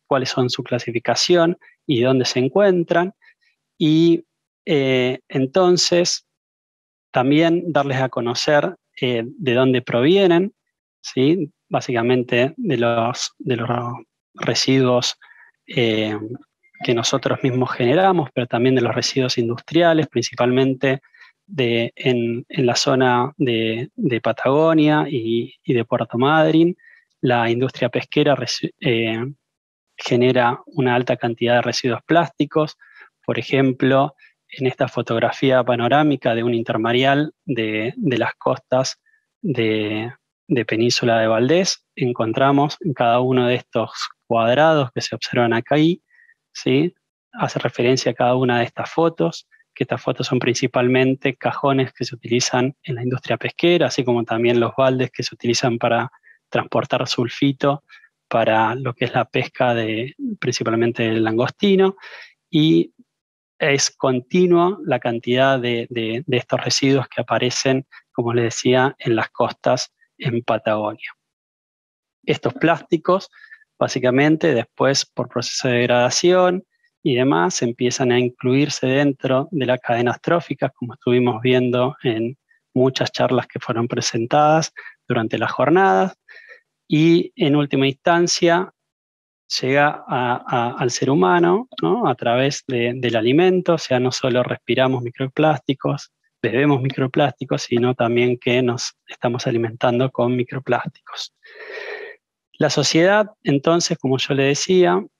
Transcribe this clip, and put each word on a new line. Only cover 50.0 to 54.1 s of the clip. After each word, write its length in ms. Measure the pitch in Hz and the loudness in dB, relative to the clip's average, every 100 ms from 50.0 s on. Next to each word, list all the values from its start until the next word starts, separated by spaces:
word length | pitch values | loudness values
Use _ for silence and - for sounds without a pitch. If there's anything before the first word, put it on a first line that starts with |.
fotos 260 | - - 127 | -4 -4 -2
son 120 | 127 | -2
principalmente 960 | 127 127 131 131 123 127 131 135 139 - | 0 -2 -2 0 2 2 0 0 -4 -4
cajones 560 | 120 - 139 135 127 | -6 -2 -2 0 -2
que 120 | - | -6
se 100 | 127 | -12
utilizan 600 | 120 - 120 - 127 131 - | -10 -4 -2 0 -2 -2 -4
en 120 | - | -10
la 80 | 120 | -6
industria 340 | 127 127 - 113 | -4 -6 -6 -6
pesquera, 500 | - - 170 175 135 | -6 -2 2 2 0
así 180 | - | -2
como 200 | 123 | -2